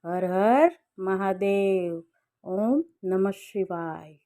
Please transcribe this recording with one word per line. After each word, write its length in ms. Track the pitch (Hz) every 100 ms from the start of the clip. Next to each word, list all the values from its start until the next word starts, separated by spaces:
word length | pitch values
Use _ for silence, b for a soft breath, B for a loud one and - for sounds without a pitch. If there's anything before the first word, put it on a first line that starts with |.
હર 200 | 165 180 185
હર 440 | 185 208 254 330 349 _ -
મહાદેવ. 960 | 190 190 196 190 202 196 196 190 175 165 165 _ _ _
ઓમ 340 | - 190 220 277 330 _
નમઃ 260 | 185 190 196
શિવાય. 880 | 196 - 208 185 175 165 160 156 151